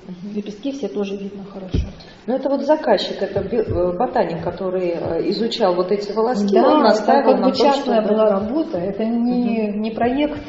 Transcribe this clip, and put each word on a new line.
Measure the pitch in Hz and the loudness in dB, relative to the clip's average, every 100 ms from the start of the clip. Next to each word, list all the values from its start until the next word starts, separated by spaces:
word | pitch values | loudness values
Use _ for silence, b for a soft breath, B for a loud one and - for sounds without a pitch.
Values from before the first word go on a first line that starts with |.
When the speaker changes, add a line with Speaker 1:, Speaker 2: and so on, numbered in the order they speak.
| - | -16
Speaker 1:
Мгм. | 180 202 | -14 -10
Speaker 2:
лепестки | 208 202 202 277 | -8 -8 -8 -8
все | 269 196 | -6 -6
тоже | 208 196 196 | -4 -6 -6
видно | 196 196 | -10 -12
хорошо. | 190 196 185 - - - B B - | -14 -14 -6 -4 -4 -8 B B -4
Speaker 1:
Ну, | |
это | 254 269 | -2 0
вот | 277 233 | 0 2
заказчик, | 302 262 190 - - | 2 4 2 0 -4
это | 196 202 180 | -4 -2 -2
би-, | 233 | -2
э, | - 175 180 175 | 0 0 0 0
ботаник, | 180 233 170 165 | -2 0 -2 -2
который, | 170 175 190 185 180 | -6 -6 -4 -2 -2
э, | 165 156 160 156 | -2 -2 -2 -2
изучал | 202 226 - 190 | -2 -2 0 2
вот | 180 180 | 2 0
эти | 208 - | -2 -2
волоски, | 208 226 202 202 | -2 0 0 2
Speaker 2:
Да, | 196 285 | 4 6
Speaker 1:
он | |
Speaker 2:
там | 302 | 6
Speaker 1:
наставил | 214 202 - 269 269 | 6 4 4 4 4
Speaker 2:
как | 254 | 4
Speaker 1:
на | 262 | 4
Speaker 2:
бы | |
Speaker 1:
то, | - | 4
Speaker 2:
частная | 285 277 254 233 | 4 2 2 0
Speaker 1:
чтобы | 208 | 2
Speaker 2:
была | 214 214 | 4 4
работа, | 196 214 294 320 180 | 2 0 -2 -2 -4
это | 185 - | -4 -2
не, | 226 233 240 247 240 226 208 | -2 0 0 0 0 0 -2
Speaker 1:
Мгм. | 202 | -2
Speaker 2:
не | 220 | -4
проект, | 226 233 269 294 - | -2 0 0 -2 -4